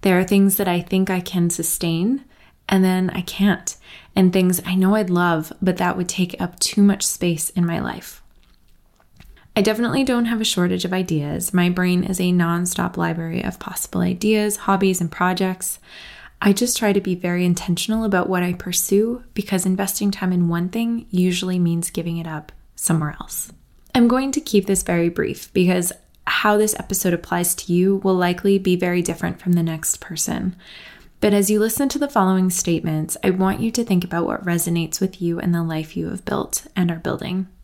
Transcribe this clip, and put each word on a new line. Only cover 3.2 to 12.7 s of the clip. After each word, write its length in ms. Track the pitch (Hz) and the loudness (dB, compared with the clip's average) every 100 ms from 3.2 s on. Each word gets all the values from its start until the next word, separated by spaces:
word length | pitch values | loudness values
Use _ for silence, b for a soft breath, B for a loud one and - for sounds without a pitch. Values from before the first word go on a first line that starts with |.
can't, 540 | 180 - 202 185 - - B B B | -8 0 2 2 -2 -12 B B B
and 180 | - 185 | 4 4
things 280 | 185 185 180 185 | 4 2 0 0
I 80 | |
know 200 | 180 185 | 2 4
I'd 160 | 214 196 | 2 2
love, 420 | 175 175 165 156 - | 2 2 2 -2 -2
but 160 | 185 175 | -2 0
that 180 | 180 180 | 0 -2
would 120 | 175 | -4
take 320 | - 180 - | -2 -4 -2
up 200 | 180 - | -8 -4
too 220 | - - | -4 4
much 200 | 202 196 | 4 4
space 480 | - - 175 160 - | -2 -2 -2 -2 -4
in 140 | - | -2
my 160 | 170 165 | 0 0
life. 420 | - - - - - _ _ _ _ - _ _ _ _ b b b - | -6 -8 -12 -20 -20 _ _ _ _ -20 _ _ _ _ b b b 0
I 60 | |
definitely 420 | 196 220 233 247 | 0 2 0 0
don't 220 | 262 247 233 | 0 0 0
have 140 | 233 | 0
a 40 | |
shortage 400 | 214 - 180 185 | -2 0 0 0
of 80 | 175 | -2
ideas. 600 | 185 185 160 147 160 175 | -4 -2 -2 -2 -6 -2
My 180 | 180 175 | 2 2
brain 340 | 180 180 180 | 2 2 2
is 160 | - 185 | 0 -2
a 120 | 180 | 0
nonstop 640 | 180 170 170 180 | 2 2 0 -2